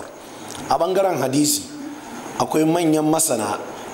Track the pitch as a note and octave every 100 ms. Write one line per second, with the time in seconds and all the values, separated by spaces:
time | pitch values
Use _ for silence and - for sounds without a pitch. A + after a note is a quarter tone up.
0 | - - - - - - - C#3 E3+ F#3+
1 | F#3+ D#3 C3 C#3 D3 - - - - -
2 | - - - - B2 D#3 D#3+ F3 E3 D#3
3 | D#3 D#3+ D3 A#2+ G#2 - - - -